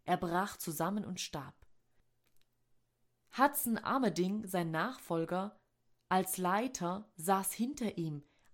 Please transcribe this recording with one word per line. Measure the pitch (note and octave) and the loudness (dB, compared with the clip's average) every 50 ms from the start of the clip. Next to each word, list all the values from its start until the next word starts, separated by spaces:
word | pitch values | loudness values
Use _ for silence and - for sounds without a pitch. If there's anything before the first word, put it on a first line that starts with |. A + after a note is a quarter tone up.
| _ | _
Er | D3+ F3+ | 0 0
brach | - F#3 E3+ E3+ F3+ G3 G3+ - | 2 2 0 0 0 0 0 -6
zusammen | - - F3 D#3 - E3 F3+ G3+ G#3+ G3 | -8 -6 -6 -2 -2 -2 0 0 -2 -4
und | - F3+ - | -6 -6 -6
starb. | - - - D#3+ - - - _ - - - - _ _ _ _ _ _ _ _ _ _ _ - - _ _ _ _ _ _ _ _ _ _ _ _ _ _ _ _ _ - | -6 -6 -6 -8 -8 -10 -16 _ -20 -20 -20 -20 _ _ _ _ _ _ _ _ _ _ _ -20 -20 _ _ _ _ _ _ _ _ _ _ _ _ _ _ _ _ _ 4
Hudson | A3+ C4 D4 C#4+ - - A#3 A3+ | 4 4 4 4 2 0 0 0
Armerding, | - - - A3+ C4+ C4 G3+ D#3 F3 F3+ F#3 G3+ G#3+ A3 | 0 0 0 0 2 2 2 2 2 0 2 0 -4 -4
sein | F3+ G3 F3+ E3+ E3 | -2 -2 0 0 0
Nachfolger, | D#3+ D#3+ F3+ B3 C4 - - - E3+ E3 E3 E3 F3 F#3 F#3+ G#3 - - _ _ _ _ _ _ _ _ _ _ | 0 0 0 -2 -4 -10 -4 -2 0 0 0 0 -2 -2 -2 -4 -8 -14 _ _ _ _ _ _ _ _ _ _
als | F#3 F#3+ F#3 - - | 2 2 2 2 -2
Leiter | F#3+ F#3 F3+ F#3+ G#3 A#3+ C4 C4 - F3+ E3+ F#3 G3+ G#3+ - _ | 0 2 2 2 2 0 0 -2 -2 -2 -2 -2 -4 -6 -12 _
saß | - D#3 F#3 F#3+ F#3+ F#3+ - - | -4 2 2 2 4 2 -2 -2
hinter | - A3+ C4 D4+ - A#3+ G3+ - - | -2 -2 -2 -2 -2 -2 -2 -2 -2
ihm, | E3 D#3+ D3 C#3+ - _ _ _ _ - | -2 -2 -4 -6 -10 _ _ _ _ -20